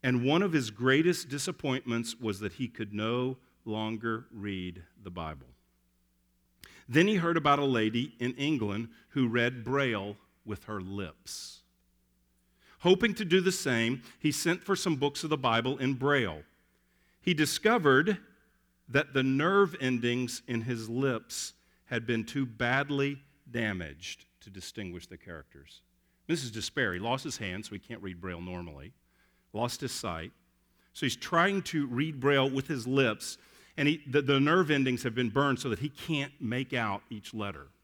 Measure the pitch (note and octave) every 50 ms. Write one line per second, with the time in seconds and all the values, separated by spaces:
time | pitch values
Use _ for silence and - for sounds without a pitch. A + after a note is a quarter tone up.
0 | - C3 B2+ B2 A#2+ C3 D3 E3+ G3+ G3 D#3+ D#3 B2+ A2 G#2 G#2 A#2+ C3 C3 C#3+
1 | D#3+ F3 F3 E3+ - - C3 C#3+ - - F3+ - - D3 B2+ C3+ - B2 A#2 A#2
2 | A#2 A#2 - - B2+ A2 G2+ F#2+ G#2+ G2+ F#2 - C3 A2 - - A#2 G2+ G#2 G#2
3 | G#2+ A2 A#2+ B2 B2+ B2+ C3 B2+ _ _ _ _ _ A#2 G#2+ A2 A2 A2 A2+ A2
4 | A2+ A#2 A2+ A2+ C3 _ - A2 G2 G#2 G2 F#2+ F2+ F2+ F2 F2+ E2+ _ _ _
5 | G2+ G2 F2+ F2 E2 D#2 D#2 C#2 C2 B1+ - _ _ _ _ _ _ _ _ _
6 | _ _ _ _ _ _ _ _ _ _ _ _ - - - - - - A#2+ D3+
7 | F3 G#3 A3 F#3+ E3+ E3+ E3+ E3 C#3+ D3 C#3+ C#3+ C#3+ C#3 C3 A#2 A2 A2 A2 A#2+
8 | B2+ D#3 - - A#2+ B2 B2 A#2+ C#3 D3 D#3 C3+ A2 G#2 G2 G#2 A#2 A#2 - -
9 | - _ - C#3 C3 A#2+ A2 A#2+ A#2 B2 C3 B2 A2 A#2 B2+ C#3 C#3 B2+ A2+ G#2
10 | G2 G2+ G2+ - _ _ _ _ _ A2+ G#2+ G2 - - A2 G2+ F#2 F#2 G2 G2+
11 | G2 D#2+ D2 _ _ - - - - - - - _ _ _ _ _ _ _ _
12 | _ _ _ _ _ _ _ _ _ _ _ _ _ _ - _ - F3 F#3 F#3
13 | A#3 A3+ G3 - G#3+ E3+ E3+ F#3+ F3+ F#3+ F#3 - - C#3+ B2+ A2+ A2+ A2+ B2+ C3
14 | - - - _ - D#3 C#3+ - - E3 E3+ F3+ - - G3 F3+ - F#3+ D#3+ C3+
15 | C#3 C#3+ C#3+ - - D#3+ D#3 D3 C3 B2+ A2+ A2+ A#2 B2+ C#3 C3+ C3 B2+ C#3 A#2+
16 | B2+ C#3+ C#3+ C#3 A#2+ F#2+ D#2 D2+ D2+ _ _ _ _ _ _ _ _ _ _ _
17 | _ _ _ _ _ - F3+ D3 D3+ C#3 - - - G#3+ A#3 A#3+ F3 D3 C3 C3
18 | D#3 G3 G#3 - - - _ _ _ _ _ _ _ _ _ _ _ - A#2 C#3+
19 | D3+ D3 C3+ C#3 C3 C3+ C3+ C3+ D3 F3 G3 G3+ G3+ F3+ D3+ - C3+ B2+ B2+ A#2+
20 | A2+ A#2+ A#2+ B2 B2+ A#2 - - - - B2 A#2 A2+ B2 B2 A2+ A2+ A2 A#2 B2+
21 | C3+ C#3 B2 A2 - _ - - - - - _ _ _ _ _ _ _ B2+ A#2
22 | A#2 A2 A#2+ A2+ A2 - - C#3+ C3+ B2 A2+ A2 B2+ A#2+ B2+ C3+ C#3+ C#3+ D3 C#3
23 | C#3 C#3 C#3 C3+ - _ _ _ _ - A#2 A#2+ A2+ G#2+ G2+ F#2 F2 D#2 C#2+ D2+
24 | F2+ - - - - _ _ _ - - F#2+ F#2+ F2+ - - - G#2 F2+ F2 F2
25 | E2+ - F2+ E2+ - - E2+ D#2 C#2+ _ _ C#2 C#2 - - - _ _ _ _
26 | _ _ _ _ _ - D#3 E3 C3+ B2 G#2 A2 G2+ - _ - C3 G#2 F2+ F2
27 | G2 A#2 B2+ C3+ - D#3 B2 - A#2 F#2+ F2+ G2 G#2+ - G#2+ G2 - _ A#2+ G#2
28 | F2+ F#2+ F2+ E2+ F2 F#2 F2+ E2+ F2 F2+ F2+ F2+ F2 E2+ D2+ C#2 C#2 F2 - _
29 | _ _ _ _ _ _ _ _ _ _ _ G#2 A#2 A#2+ A#2+ - - B2+ - -
30 | - G#2 E2+ E2 E2 G#2+ - _ _ _ _ _ _ _ _ _ _ _ _ -
31 | - C3 - - - - - E3 E3+ G3 G3 G3 F3 - - D#3+ C#3+ C3 A#2+ A#2+
32 | D3 D#3+ D3+ C3+ B2 C#3 C#3+ C#3 C3+ C#3 C3 C3+ C3 - E3 C3 A2 B2 C3 C#3
33 | C3+ A#2 G#2+ - - - - - - - - - - - _ - C#3+ C#3+ D#3 D#3+
34 | - C#3 B2+ D3 C#3 C3 C#3 C3+ C#3 D3 D#3+ F#3 F#3 D3 D3+ C#3+ C3+ C3 B2+ A#2
35 | - C3 A2 A#2+ B2+ A#2 G#2 C#3 C#3+ C#3+ C3 A#2 - C#3 A2+ F#2 C3+ D3+ - -
36 | - - D#3+ D3 C#3 C3 - - - A2 A#2+ B2 C3+ B2+ - B2+ A#2 G#2+ G2 G2+
37 | - _ A#2+ G#2+ G2+ - - A2 G#2 G2+ F#2 C#2+ C#2 C#2 _ _